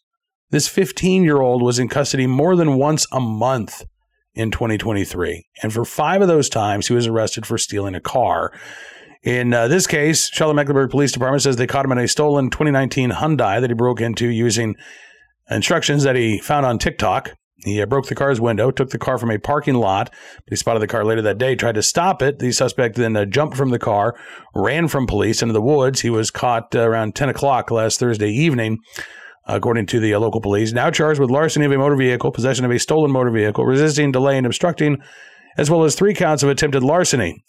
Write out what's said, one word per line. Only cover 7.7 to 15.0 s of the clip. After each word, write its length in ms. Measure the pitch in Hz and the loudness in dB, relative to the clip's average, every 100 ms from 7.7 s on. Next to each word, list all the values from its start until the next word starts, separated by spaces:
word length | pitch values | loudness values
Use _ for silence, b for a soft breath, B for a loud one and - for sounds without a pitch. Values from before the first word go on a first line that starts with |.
| 101 98 92 | -4 -6 -6
a 60 | |
car. 500 | - 131 104 85 85 B B B B B B B | -4 -2 0 0 -4 B B B B B B B
In, 300 | 120 123 123 | -4 -2 0
uh, 140 | 120 117 | 2 2
this 200 | 180 123 | 2 2
case, 420 | 156 151 156 - | 0 0 0 -2
Charlotte 260 | - 156 147 | 0 0 2
Mecklenburg 360 | 143 139 135 | 2 0 2
Police 220 | 139 139 | 2 0
Department 280 | 127 127 143 | 0 -2 0
says 140 | 139 123 | 0 0
they 120 | 101 | 0
caught 180 | 139 135 | 0 0
him 60 | |
in 80 | 123 | 0
a 80 | 120 | 0
stolen 420 | - 151 143 127 | 0 2 2 0
twenty 220 | - 151 | 0 0
nineteen 400 | 135 131 139 127 | 2 0 0 -2
Hyundai 500 | 92 151 147 107 107 | -2 0 0 0 0
that 80 | 127 | 0
he 60 | 117 | 0
broke 260 | 123 123 | 0 0
into 260 | 117 107 120 | -4 -2 -2
using 480 | 113 120 107 113 98 B B | 0 0 0 -2 -6 B B